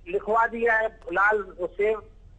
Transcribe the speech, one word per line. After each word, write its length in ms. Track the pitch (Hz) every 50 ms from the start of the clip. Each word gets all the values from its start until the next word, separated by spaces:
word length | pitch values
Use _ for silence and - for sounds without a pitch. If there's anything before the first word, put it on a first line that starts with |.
| - 170 175
लिखवा 340 | 196 - 208 214 226 226
दिया 300 | 233 226 233 226 233 226
है 100 | 220 220 220 214 - - - 175
लाल 240 | 185 196 208 220
उससे, 540 | 214 196 185 175 170 180 170 - - 202 214 220 208 - - - - - - -